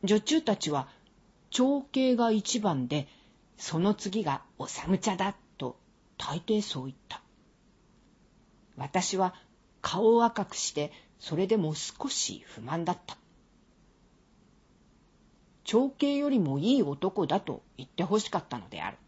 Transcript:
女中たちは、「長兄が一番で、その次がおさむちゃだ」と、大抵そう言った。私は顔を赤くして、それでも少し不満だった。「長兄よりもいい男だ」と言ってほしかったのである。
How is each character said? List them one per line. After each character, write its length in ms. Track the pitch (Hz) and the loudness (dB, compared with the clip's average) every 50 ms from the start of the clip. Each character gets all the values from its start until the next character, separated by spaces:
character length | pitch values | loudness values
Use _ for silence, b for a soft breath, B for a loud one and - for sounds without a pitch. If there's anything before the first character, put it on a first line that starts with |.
| - | 2
女 160 | 185 208 214 | 4 2 2
中 220 | - - 294 320 - | 2 2 0 2 2
た 140 | - 202 | 2 0
ち 140 | - - 160 | 0 0 -2
は、 180 | 147 139 123 - - _ _ _ _ _ _ _ _ _ _ _ | -2 -2 -4 -4 -12 _ _ _ _ _ _ _ _ _ _ _
「長 320 | - - 247 269 285 285 269 | 0 2 4 4 4 0 -2
兄 320 | - - 262 262 262 254 | -2 0 2 4 4 4
が 160 | 233 240 226 | 4 4 4
一 300 | 220 220 196 - - 247 | 2 2 0 0 -4 0
番 280 | 208 202 165 135 127 123 | 0 0 0 0 -2 -2
で、 200 | 143 151 143 b b b b b b b b _ _ | -2 -4 -4 b b b b b b b b _ _
そ 220 | - - - - 160 | -14 -10 -4 -2 2
の 160 | 180 202 208 | 2 2 2
次 280 | - - 202 185 220 202 | 0 -2 -4 -4 -2 -2
が 200 | 147 139 - - - _ _ | -2 -2 -4 -6 -16 _ _
お 80 | - | -12
さ 200 | - - - - | -10 -10 -10 0
む 120 | 160 190 - | 0 0 2
ち 120 | - 220 | 2 0
ゃ 60 | 190 | 0
だ」 180 | 180 190 196 196 - _ _ _ _ | 0 0 -2 -2 -6 _ _ _ _
と、 180 | 139 123 - _ _ _ _ _ _ _ _ _ | -8 -8 -8 _ _ _ _ _ _ _ _ _
大 220 | - - 147 175 | -8 -6 -6 -6
抵 220 | - - 220 208 208 | -2 0 0 0 0
そ 200 | - - 143 127 | -2 -6 -8 -8
う 20 | |
言 80 | 135 131 | -8 -12
っ 40 | - _ _ | -14 _ _
た。 120 | - - _ _ _ _ _ _ _ _ _ _ _ _ _ _ _ _ _ _ _ _ _ _ _ _ _ _ _ _ _ _ _ | -16 -16 _ _ _ _ _ _ _ _ _ _ _ _ _ _ _ _ _ _ _ _ _ _ _ _ _ _ _ _ _ _ _
私 400 | - 135 139 - 185 180 - - | -10 -10 -2 -2 -2 -2 0 0
は 180 | 185 190 185 B B B B _ _ _ _ _ _ | 0 0 0 B B B B _ _ _ _ _ _
顔 340 | - - - 185 220 220 226 | -6 -4 -2 4 6 6 6
を 100 | 233 233 | 8 6
赤 200 | 233 233 220 196 | 4 2 0 -6
く 120 | - - | -4 -6
し 180 | - - - - | -6 -6 -4 -2
て、 180 | 147 147 147 B B B B B _ | -4 -4 -4 B B B B B _
そ 180 | - - 156 | -10 -6 -2
れ 100 | 156 190 | 0 2
で 100 | 190 226 | 2 2
も 180 | 214 170 156 156 | 2 2 0 -2
少 340 | 151 - - - - - 277 | -4 -8 -10 -10 -8 -8 -6
し 340 | - - - - - - - | -4 -2 -4 -4 -6 -10 -16
不 140 | - - - | -18 -18 -14
満 240 | 110 123 151 170 170 | -8 -6 -4 -4 -2
だ 80 | 160 180 | -2 -4
っ 60 | - - | -4 -6
た。 100 | - - - _ _ _ _ _ _ _ _ _ _ _ _ _ _ _ _ _ _ _ _ _ _ _ _ _ _ _ _ _ _ _ _ _ _ _ _ _ _ _ _ _ _ _ _ _ _ _ _ _ | -20 -20 -20 _ _ _ _ _ _ _ _ _ _ _ _ _ _ _ _ _ _ _ _ _ _ _ _ _ _ _ _ _ _ _ _ _ _ _ _ _ _ _ _ _ _ _ _ _ _ _ _ _
「長 260 | - - 220 262 277 | 2 2 4 4 4
兄 260 | 269 - - 285 285 | 0 0 0 0 2
よ 120 | 285 285 285 | 0 0 2
り 100 | 262 240 | 2 2
も 200 | 180 143 135 139 | 2 2 0 0
い 200 | 151 220 269 277 | 2 4 4 4
い 40 | 202 | 4
男 440 | 143 143 143 - 190 - 208 185 | 2 0 -2 -2 -2 0 0 0
だ」 140 | - - 202 | 0 0 -2
と 220 | - - 135 - _ _ _ | -2 -4 -10 -10 _ _ _
言 100 | - 131 | -20 -20
っ 20 | - | -16
て 160 | _ - 170 | _ -4 -2
ほ 140 | 156 196 220 | 2 2 0
し 100 | 208 - | 0 0
か 100 | - 180 | -4 -4
っ 40 | - - | -4 -4
た 100 | 131 120 | -8 -8
の 100 | 92 - | -8 -10
で 140 | - 85 78 | -12 -10 -10
あ 80 | 95 | -10
る。 80 | - - - | -10 -12 -20